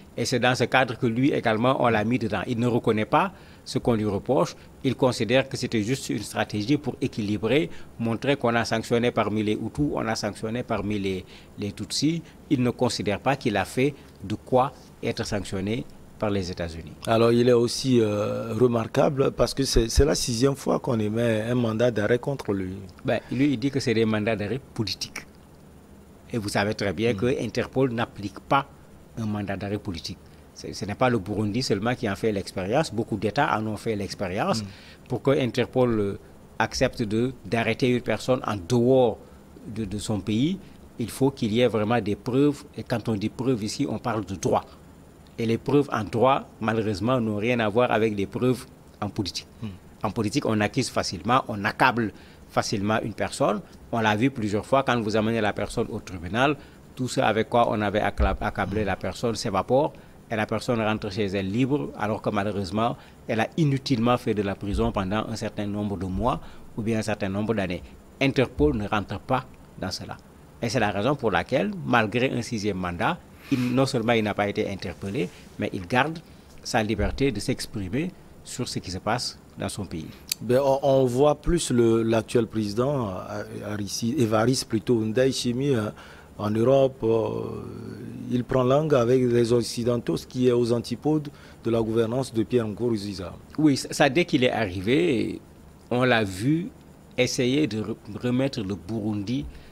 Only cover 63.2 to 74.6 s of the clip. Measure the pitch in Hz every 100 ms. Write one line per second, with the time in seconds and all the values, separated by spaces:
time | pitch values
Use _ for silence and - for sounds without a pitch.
63.2 | - 120 - - 151 135 - 113 120 123
64.2 | - 104 98 95 101 98 113 - 95 104
65.2 | - 110 110 - 101 101 104 98 95 95
66.2 | 113 160 - - - - 107 113 110 104
67.2 | 101 98 107 110 95 87 - - - -
68.2 | 135 131 120 - 147 123 104 107 98 104
69.2 | - 131 - - - - 92 - 95 -
70.2 | - - - - 117 120 104 90 107 147
71.2 | 113 87 87 135 202 196 139 123 107 120
72.2 | 131 123 113 117 101 92 90 87 123 170
73.2 | - - - 135 123 123 135 127 110 117
74.2 | 107 98 101 101